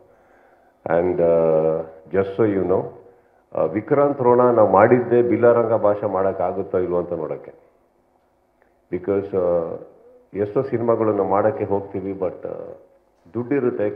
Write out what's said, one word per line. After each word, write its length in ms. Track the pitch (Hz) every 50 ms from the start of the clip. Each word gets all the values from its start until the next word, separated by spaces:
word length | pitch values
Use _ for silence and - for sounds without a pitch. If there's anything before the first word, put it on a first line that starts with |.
| _ _ _ _ _ _ _ _ _ _ _ _ _ _ _ _ - - 82
And, 220 | 85 87 90 87 90
uh, 560 | 87 85 85 82 82 82 80 80 80 80 80 80 80 80 - - - - -
just 160 | 95 98 98 - -
so 80 | 117 104 101
you 80 | 95 90 87
know, 100 | 92 107 139 - - - - - - _ _ _ _ _ _ _ - -
uh, 100 | 82 80 78
ವಿಕ್ರಾಂತ್ 460 | 107 104 - 147 139 143 143 143 139 127 123
ರೋಣ 140 | 123 123 123 123 117 113
ನಾವು 140 | 107 101 95 95
ಮಾಡಿದ್ದೇ 420 | 107 117 123 127 120 - 120 120 120 120
ಬಿಲ್ಲಾರಂಗ 420 | 110 107 117 120 117 117 117 113 113 107 101 104
ಭಾಷೆ 200 | 101 101 - 104 98
ಮಾಡೋಕ್ಕಾಗುತ್ತೋ 640 | 92 95 95 92 92 90 87 95 95 95 - - 92 92
ಇಲ್ವೋ 140 | 85 87 87 87
ಅಂತ 100 | 82 87
ನೋಡೋಕ್ಕೆ. 400 | 82 78 73 71 - - - - - _ _ _ _ _ _ _ _ _ _ _ _ _ _ _ _ _ _ _ _ _ _ _ _ _ _ -
Because, 360 | 90 - - 98 98 98 - - 95 90 87
uh, 200 | 87 85 82 82 87 82 - - - - - - - _ _ _ - 95 104
ಎಷ್ಟೋ 180 | 104 - 139
ಸಿನಿಮಾಗಳನ್ನ 640 | 131 - 123 117 117 117 117 110 110 107 104 101 95 95 95
ಮಾಡೋಕ್ಕೆ 320 | 101 104 110 101 - 107 92 98
ಹೋಗ್ತೀವಿ, 400 | 101 101 - - 101 92 98 98 95 95
but, 160 | 87 - - - 87 82
uh, 180 | - 85 87 85 - - _ _ _ _ _ _ _ _ 87 -
ದುಡ್ಡಿರುತ್ತೆ, 560 | 113 123 120 143 143 120 123 120 117 104 104 101